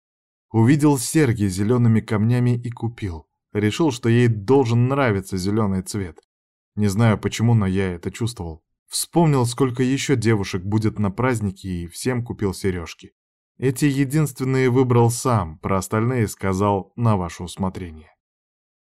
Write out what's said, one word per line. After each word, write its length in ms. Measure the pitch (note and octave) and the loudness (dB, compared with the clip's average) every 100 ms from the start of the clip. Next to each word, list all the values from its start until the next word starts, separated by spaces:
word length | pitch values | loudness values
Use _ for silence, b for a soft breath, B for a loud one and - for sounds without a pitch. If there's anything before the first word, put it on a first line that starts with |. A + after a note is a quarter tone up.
| _ _ _ _ _ | _ _ _ _ _
Увидел 460 | A2+ A2+ D3 D3+ C#3+ | 2 4 6 4 2
серьги 500 | - D#3+ C#3 A2 G2+ | 0 0 2 2 0
зелёными 520 | F2+ G#2 B2 B2 A2 | 0 0 2 4 2
камнями 560 | G2+ G#2+ A2+ B2 B2 B2 | 0 0 0 2 2 0
и 140 | A#2+ | -4
купил. 560 | A#2 A2+ A#2 G2+ D#2+ - _ _ | -8 -8 -6 -8 -10 -14 _ _
Решил, 400 | G#2 G#2 - E3 | -2 0 2 0
что 160 | A#2+ A#2 | 0 2
ей 200 | A#2 A#2+ | 4 4
должен 600 | G#2+ G2 C3+ A#2+ A#2+ B2+ | 2 2 4 4 2 2
нравиться 500 | C#3 C3 G2 F#2+ F#2+ | 2 0 0 -2 -4
зелёный 440 | F#2 G#2+ G#2 F#2+ | -2 0 0 -2
цвет. 400 | F#2 G#2+ F#2 D#2 _ _ _ _ _ - | -4 -6 -8 -12 _ _ _ _ _ -4
Не 120 | G#2 | -2
знаю 300 | G2 A#2 G2+ | 2 2 2
почему, 360 | G2+ - A2+ | -2 0 2
но 140 | A2 F#2+ | 2 2
я 240 | F#2+ F#2+ | 0 -2
это 180 | F2 F#2+ | -4 -8
чувствовал. 540 | - A2+ - E2+ D#2 _ _ _ | -6 -6 -6 -10 -12 _ _ _
Вспомнил, 580 | - - E3 E3 C#3 A#2+ | -8 -2 2 4 4 0
сколько 380 | - C3+ A#2+ | 0 -2 0
ещё 320 | B2+ C3 C#3 C3 | 0 0 0 0
девушек 480 | A2 A2 F#2+ G2 | 2 0 0 -6
будет 340 | F#2+ G#2+ G#2+ G2+ | -2 0 0 -2
на 140 | G#2 | -2
празднике, 560 | F#2+ B2+ A#2 G2+ F#2 F#2+ | 0 -2 -2 -4 -6 -8
и 200 | F2+ E2+ | -8 -8
всем 360 | - C3 B2 | -8 -4 -4
купил 300 | A#2+ F#2+ G2+ | -6 -4 -4
серёжки. 580 | F2+ G2 F#2 D#2+ - - _ _ _ _ - | -2 -4 -4 -8 -16 -20 _ _ _ _ -6
Эти 280 | B2+ A#2 D3 | -4 0 0
единственные 840 | C3+ C3+ D3+ D3 - C3 C3 C3 | 0 0 0 -2 -2 -2 2 2
выбрал 400 | B2 C3 A#2+ A#2 | 4 4 4 4
сам, 480 | A#2 C3+ A2+ E2+ D#2 | 2 0 0 -2 -6
про 180 | G2 F#2+ | -2 -2
остальные 500 | F#2 A2 A#2 C3 G2+ | 0 -2 0 0 -2
сказал 640 | - F#2+ F#2+ G#2 G2 F#2+ - | -4 -4 0 0 0 -4 -2
на 220 | A#2 G#2 | 0 0
ваше 260 | E2+ - | -2 -8
усмотрение. 720 | F2+ - F#2+ F2+ F2+ D#2 D#2 _ _ _ _ _ _ _ | -12 -6 -6 -6 -12 -16 -20 _ _ _ _ _ _ _